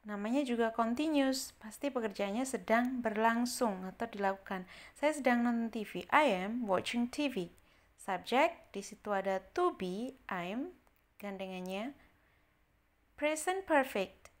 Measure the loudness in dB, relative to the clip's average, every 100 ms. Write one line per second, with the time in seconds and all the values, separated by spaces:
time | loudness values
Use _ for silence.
0 | -6 -4 0 2 2 2 2 2 0 2
1 | 2 4 4 0 -4 -12 -18 -6 -4 -2
2 | -4 -2 -2 -2 -2 -4 2 2 4 0
3 | -2 2 2 4 0 0 0 0 -6 -6
4 | -8 -2 -2 -2 -6 -8 -8 -18 -20 -2
5 | 0 2 2 4 2 0 -2 -4 -6 -6
6 | 2 4 6 4 0 -2 2 2 2 0
7 | 0 0 -2 0 -6 -10 _ _ _ _
8 | -6 -4 0 4 4 2 -12 -10 -10 -10
9 | -2 0 0 -2 -2 0 0 2 -4 -4
10 | -6 -10 -8 -6 -4 -4 -6 -10 _ _
11 | _ _ -10 -8 -8 -6 -6 -6 -6 -10
12 | -20 _ _ _ _ _ _ _ _ _
13 | _ -4 -2 0 -2 -4 2 2 2 -2
14 | -4 -8 -20 _